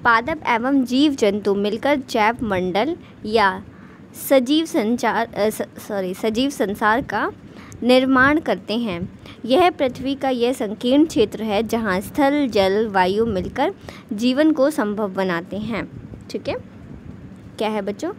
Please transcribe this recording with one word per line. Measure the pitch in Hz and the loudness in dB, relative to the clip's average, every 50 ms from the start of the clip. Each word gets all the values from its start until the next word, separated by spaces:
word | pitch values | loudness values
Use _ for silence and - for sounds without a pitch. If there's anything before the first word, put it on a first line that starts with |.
| - | 4
पादप | 240 233 226 240 277 330 311 - | 4 2 2 2 -2 -6 -4 -2
एवं | - 240 220 226 262 285 277 254 | -2 0 0 0 2 2 2 0
जीव | 233 247 262 294 311 277 | 2 2 2 2 2 2
जंतु | - 233 202 196 208 190 208 196 | 2 2 2 2 2 0 0 0
मिलकर | 202 202 208 214 226 - 277 294 | 0 0 -2 -2 -2 0 0 0
जैव | 269 - - - 233 208 214 233 - 254 | 0 -2 -4 0 2 2 2 2 0 -4
मंडल | 214 190 180 180 185 170 190 226 294 349 - - - - - - | -2 -2 -2 -2 0 0 0 0 0 -4 -8 -10 -20 -20 -14 -10
या | 214 214 226 202 190 185 190 - - - - - - - - - - - - - - | -2 2 4 4 4 2 -2 -12 -16 -20 -20 -20 -20 -20 -20 -20 -20 -16 -14 0 4
सजीव | 277 269 247 240 302 311 330 | 4 4 4 4 2 0 0
संचार, | 320 - 311 214 214 240 233 - 226 185 208 233 226 - | 0 -2 0 0 0 0 0 0 0 0 0 -2 -4 -2
अ, | - 202 214 | 0 0 0
स-, | 214 - | 0 -4
sorry, | 214 - - - - - 220 196 185 180 190 | -8 -8 -10 -18 -10 -6 -6 -4 -4 -4 -6
सजीव | - - 220 220 226 262 277 | -2 -4 -2 0 0 0 -2
संसार | 285 - 240 185 208 - 226 214 214 240 | 0 -2 -2 -2 -2 0 2 2 2 2
का | - - 196 214 262 381 - - - - - - - - - - - | 0 -2 -4 -4 -4 -4 -6 -10 -18 -20 -20 -20 -20 -18 -12 -4 2
निर्माण | 240 254 254 262 262 269 254 254 277 302 330 | 4 6 6 6 4 4 6 6 6 4 2
करते | - 262 208 180 196 - 208 | 0 -2 -2 -2 -2 -4 -4
हैं। | 240 240 214 175 170 180 - - - - - - - - | -2 -2 -4 -4 -4 -6 -10 -10 -18 -20 -20 -18 -14 -2
यह | 220 262 370 339 359 | 2 4 4 4 4
पृथ्वी | 359 - 294 254 254 - 254 269 277 | 2 0 -2 -2 -2 -4 -4 -4 -4
का | 269 - 262 | -2 -2 -2
यह | 262 240 233 247 247 | 0 0 0 0 0
संकीर्ण | - 233 202 214 - - 247 262 294 320 | -2 -4 -6 -6 -4 0 4 4 4 4
क्षेत्र | 320 - 302 214 208 - 214 220 | 4 4 2 2 2 0 -6 -4
है | 220 202 202 233 | 0 0 0 0
जहाँ | 208 226 233 220 208 180 185 | 0 -2 -2 0 0 0 -2
स्थल, | - - - - 285 277 285 294 285 | -2 -4 0 2 2 4 4 2 0
जल, | 247 208 214 190 190 196 208 226 | 2 2 4 4 4 4 2 0
वायु | 220 190 190 185 180 202 208 226 | 2 2 2 2 4 2 2 0
मिलकर | 233 208 180 180 196 - 240 277 370 392 - - - - - - - 226 | 0 0 -2 -4 -4 -2 -2 -2 -2 -2 -6 -16 -18 -18 -18 -12 -10 -6
जीवन | 202 233 254 254 269 311 320 | 0 0 0 4 4 4 4
को | 294 285 262 294 | 4 4 2 2
संभव | 302 - 220 208 208 202 220 196 190 | 2 0 -2 -2 0 -2 -4 -4 -2
बनाते | 196 190 190 175 170 175 - 180 | -2 -2 0 -2 -4 -4 -6 -8
हैं, | 202 214 220 226 185 156 - - - - - - - - - | -8 -6 -6 -6 -6 -6 -8 -12 -16 -16 -16 -16 -18 -16 -12
ठीक | - 214 - | -12 -8 -6
है। | - 370 508 - - - - - - - - - - - - - - - - - - - | -6 -8 -8 -10 -14 -20 -20 -18 -18 -18 -16 -16 -18 -18 -16 -18 -18 -20 -20 -20 -20 -8
क्या | - 220 208 | -6 -4 -2
है | 214 214 | -2 -4
बच्चों? | 196 202 202 - - - 403 | -4 -6 -6 -6 -6 -8 -8